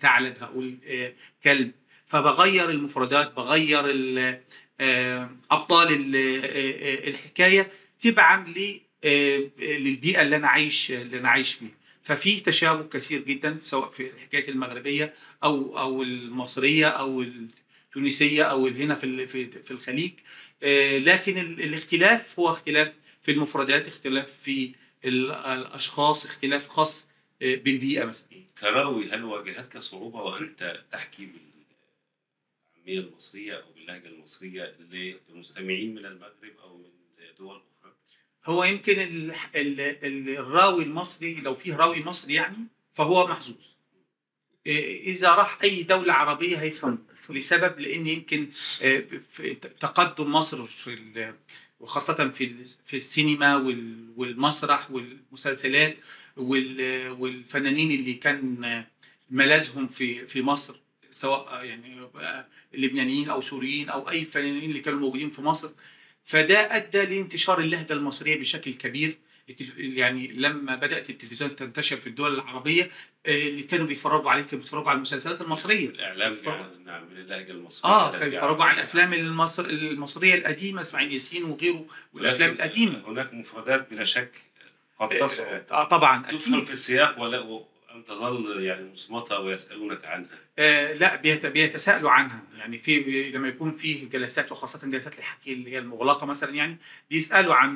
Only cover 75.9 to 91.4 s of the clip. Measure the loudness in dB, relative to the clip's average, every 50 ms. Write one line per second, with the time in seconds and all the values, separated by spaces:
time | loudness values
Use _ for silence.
75.9 | -6 -8 -10 -8 -6 -4 -4 -4 -4 -6 -8 -8 -8 -8 -10 -14 -18 -20 -18 -16
76.9 | -16 -16 -16 -18 -18 -18 -14 -12 -12 -10 -10 -12 -14 -16 -16 -16 -10 -2 4 6
77.9 | 6 6 6 4 0 -2 -4 -4 -2 0 0 0 2 4 4 4 4 2 0 2
78.9 | 4 4 4 4 4 0 -2 -2 0 2 2 2 2 -2 -2 -2 -4 -4 -4 -4
79.9 | -4 -4 -4 -6 -2 2 4 4 4 4 2 0 -2 -4 -6 -6 -6 -4 -4 -2
80.9 | -2 -2 -2 -2 -2 -4 -6 -6 -6 -6 -6 -6 -4 -2 0 0 0 -2 -6 -14
81.9 | -20 -20 -20 _ -10 -4 -2 0 2 2 2 2 2 -2 -4 -2 2 2 2 2
82.9 | 2 -2 -10 -8 -8 -8 -8 -8 -10 -14 -16 -14 -14 -8 -2 0 0 0 0 -4
83.9 | -8 -4 -2 0 0 0 -2 -4 -8 -20 -20 _ _ -20 -20 -20 _ _ _ _
84.9 | _ -4 -2 0 0 2 0 0 0 -4 -6 -6 -8 -10 -8 -2 0 0 2 4
85.9 | 4 6 8 6 6 6 2 -4 -8 -4 -2 0 0 0 0 -2 -4 -6 -2 2
86.9 | 4 4 4 4 2 -2 -4 -4 -4 -6 -6 -8 -12 -14 -14 -18 _ _ _ -20
87.9 | -20 -20 -16 -14 -8 -6 -4 -4 -4 -4 -4 -4 -4 -4 -4 -4 -4 -6 -10 -14
88.9 | -16 -16 -12 -10 -8 -8 -6 -4 -6 -4 -4 -4 -6 -6 -8 -12 -12 -10 -8 -8
89.9 | -8 -10 -10 -10 -10 -10 -10 -14 -18 -20 -20 _ _ 2 4 4 6 4 2 0
90.9 | 0 2 2 2 2 2 2 2 2 2